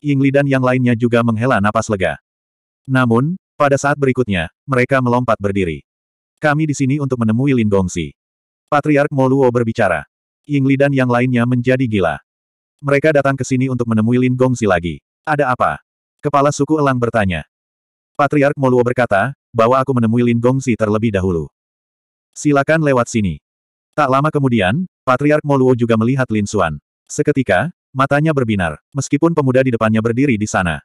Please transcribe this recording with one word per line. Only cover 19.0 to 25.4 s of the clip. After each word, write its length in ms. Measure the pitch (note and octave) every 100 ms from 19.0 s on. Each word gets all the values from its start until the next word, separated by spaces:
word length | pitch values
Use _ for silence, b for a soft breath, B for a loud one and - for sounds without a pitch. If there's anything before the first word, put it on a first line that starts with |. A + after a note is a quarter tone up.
| A#2+ G2 A2+ C#3 _
"Bawa 320 | A#2 A2+ C3 C3
aku 80 |
menemui 320 | C3 A2+ A#2 A#2+
Lin 160 | A#2+
Gongxi 320 | A#2+ C3+ C3
terlebih 400 | A2 G#2+ G#2+ A#2
dahulu." 320 | G2 F#2 E2+ D2 _ _ _ _ _ _ _ _
"Silakan 480 | - D3 C#3+ C#3 D#3+
lewat 240 | D3 C3 A#2
sini." 320 | A#2+ G2 D2+ _ _ _ _ _
Tak 160 | - C#3+
lama 240 | C3+ D3+
kemudian, 560 | D3+ C3+ A#2 F#2 B2+ F#3 _ -
Patriark 400 | B2+ D3 D3+